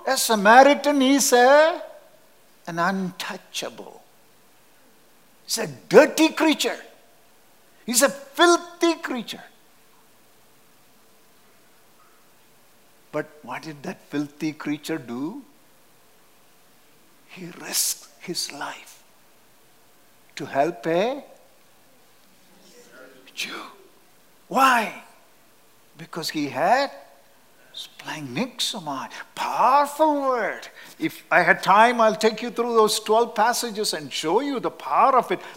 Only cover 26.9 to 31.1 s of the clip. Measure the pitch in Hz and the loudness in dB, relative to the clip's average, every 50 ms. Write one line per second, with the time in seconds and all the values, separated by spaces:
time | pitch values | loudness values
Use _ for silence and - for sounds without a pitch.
26.9 | - - - - - _ _ _ _ _ _ _ _ _ _ _ - - - - | -8 -14 -20 -20 -20 _ _ _ _ _ _ _ _ _ _ _ -20 -18 -18 -18
27.9 | - - - - 175 156 147 127 120 151 247 262 - - - - - 214 160 151 | -20 -18 -16 -14 -12 -12 -12 -8 -6 -6 -6 -6 -6 -8 -8 -8 -8 -8 -10 -10
28.9 | 139 127 120 110 - - - - - - - - 127 151 196 240 277 285 294 277 | -10 -10 -10 -12 -14 -18 -18 -16 -12 -8 -8 -4 0 2 2 4 4 4 2 0
29.9 | - - 320 311 294 285 277 262 254 240 202 165 131 113 - - - - - - | 0 0 2 2 2 0 0 -2 -2 -2 -2 -4 -6 -8 -12 -18 -20 -20 -20 -20
30.9 | - - - 156 | -12 -8 -8 -8